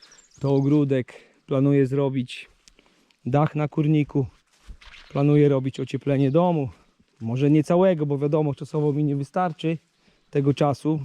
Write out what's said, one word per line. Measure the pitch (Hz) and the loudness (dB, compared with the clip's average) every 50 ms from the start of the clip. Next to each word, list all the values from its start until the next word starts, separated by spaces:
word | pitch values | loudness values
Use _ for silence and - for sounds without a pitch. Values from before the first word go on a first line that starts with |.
| _ - - _ _ _ _ - | _ -20 -20 _ _ _ _ -6
to | - 139 139 | -2 0 0
ogródek. | 139 139 139 147 151 143 135 135 131 120 - - - - _ _ _ _ | 2 2 2 2 2 2 2 0 -2 -4 -6 -12 -20 -20 _ _ _ _
Planuję | - 147 131 139 143 143 139 135 127 | -4 -2 0 2 4 4 4 2 2
zrobić | 135 143 139 135 135 135 123 - - - - - _ _ _ _ - _ _ _ _ _ _ _ _ _ - | 0 -2 -2 -2 -2 -4 -6 -8 -10 -16 -18 -20 _ _ _ _ -20 _ _ _ _ _ _ _ _ _ -6
dach | 127 131 143 156 147 - | -2 0 0 0 0 -2
na | 151 151 143 | -4 -6 -4
kurniku. | - 160 147 151 156 151 143 - - 147 127 - - _ _ _ _ _ _ - - - - - - - - - | -2 -2 0 2 2 2 0 0 -2 -4 -4 -4 -8 _ _ _ _ _ _ -20 -20 -20 -20 -20 -20 -20 -16 -8
Planuję | - 143 143 147 147 147 147 143 | -2 0 2 4 4 6 4 4
robić | 139 135 131 135 - - | 2 0 -2 -4 -6 -8
ocieplenie | 131 - - 131 - 143 139 135 139 131 | -8 -6 -8 -6 -2 0 0 2 2 2
domu. | 135 165 180 180 170 151 135 104 - _ _ _ _ _ _ _ _ - | 2 2 2 2 0 -2 -4 -6 -10 _ _ _ _ _ _ _ _ -10
Może | 110 113 120 127 143 143 | -8 -6 -2 0 2 4
nie | 151 156 147 | 4 4 2
całego, | - 175 180 190 190 180 151 151 | 2 2 2 4 2 2 0 -2
bo | 143 143 135 | -4 -4 -2
wiadomo, | 147 147 156 156 156 147 135 | -2 -2 0 0 0 -2 -4
czasowo | - 147 - - 156 147 151 135 | -6 -10 -8 -6 -2 -2 0 0
mi | 147 151 | 0 0
nie | 143 143 | -2 -2
wystarczy | 139 139 - - 185 185 175 156 - - 160 165 - _ _ _ _ _ _ _ _ _ _ | -4 -6 -6 -4 -4 -4 -4 -4 -6 -4 -4 -4 -6 _ _ _ _ _ _ _ _ _ _
tego | - 147 139 143 135 | -4 -2 0 0 0
czasu. | - 156 143 131 - - 151 160 147 | 0 0 0 -2 -2 -4 -4 -4 -4